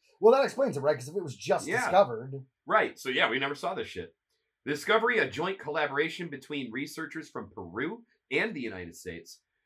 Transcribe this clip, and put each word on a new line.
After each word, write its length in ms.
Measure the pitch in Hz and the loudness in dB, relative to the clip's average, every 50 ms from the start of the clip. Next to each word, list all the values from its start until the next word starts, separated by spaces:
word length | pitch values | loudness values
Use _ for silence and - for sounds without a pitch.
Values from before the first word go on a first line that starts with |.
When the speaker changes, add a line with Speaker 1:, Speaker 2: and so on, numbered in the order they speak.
| _ _ _ _ | _ _ _ _
Speaker 1:
Well, 140 | 185 226 254 | 6 8 8
that 120 | 277 269 | 8 4
explains 300 | 190 - 240 277 233 143 | 2 2 0 0 0 0
it, 40 | 139 | 0
right? 160 | 131 151 151 | 2 0 0
'Cause 120 | 127 123 147 | 0 -4 -6
if 60 | 165 | -6
it 60 | 196 | -6
was 140 | 175 139 - | -6 -6 -10
just 300 | - - - 190 156 - | -10 -2 0 0 0 0
Speaker 2:
Yeah. 140 | 151 202 247 | -2 -2 0
Speaker 1:
discovered. 600 | 240 - 180 190 196 127 113 110 127 135 139 135 131 - _ _ _ | 0 4 6 6 6 6 2 -4 -8 -8 -10 -12 -12 -14 _ _ _
Speaker 2:
Right. 320 | 147 196 220 - - - | 0 2 2 2 2 -4
So, 120 | - - 135 | -6 -6 -2
yeah, 200 | 127 160 - - | 2 2 4 4
we 80 | 117 | 2
never 160 | 135 139 139 143 | 0 -2 -2 -4
saw 220 | 139 - 175 190 | -4 -4 -4 -4
this 140 | 139 107 - | -4 -6 -6
shit. 260 | - 90 82 - _ _ _ _ _ _ _ _ _ _ _ | -8 -10 -10 -10 _ _ _ _ _ _ _ _ _ _ _
The 60 | 135 | -4
discovery, 480 | 147 147 - 190 214 220 220 240 233 196 | -4 -2 2 4 4 4 4 4 4 2
a 100 | 147 127 | 2 2
joint 300 | - 135 170 190 196 190 | 0 -2 -2 -2 -2 -6
collaboration 680 | - 156 147 160 147 143 135 143 160 165 - - 175 165 | -6 -4 -2 0 0 0 2 0 0 0 -2 -6 -8 -8
between 420 | 147 - - - 151 143 131 113 | -10 -12 -10 -8 -6 -6 -6 -6
researchers 580 | 107 131 143 139 - 160 160 147 - 160 151 - | -6 -6 -6 -6 -6 -8 -10 -8 -8 -10 -12 -10
from 220 | - 123 104 92 | -10 -10 -10 -10
Peru 520 | - 104 90 85 87 113 143 180 226 240 - _ _ _ _ _ | -12 -12 -12 -8 -6 -4 -4 -4 -6 -8 -14 _ _ _ _ _
and 220 | 135 160 202 226 190 | 0 0 0 -2 -4
the 80 | 143 | -6
United 340 | 120 104 98 92 90 85 85 | -6 -6 -8 -8 -10 -12 -12
States, 440 | - - 90 82 85 - - - - _ _ _ _ _ | -12 -12 -12 -12 -12 -14 -18 -20 -20 _ _ _ _ _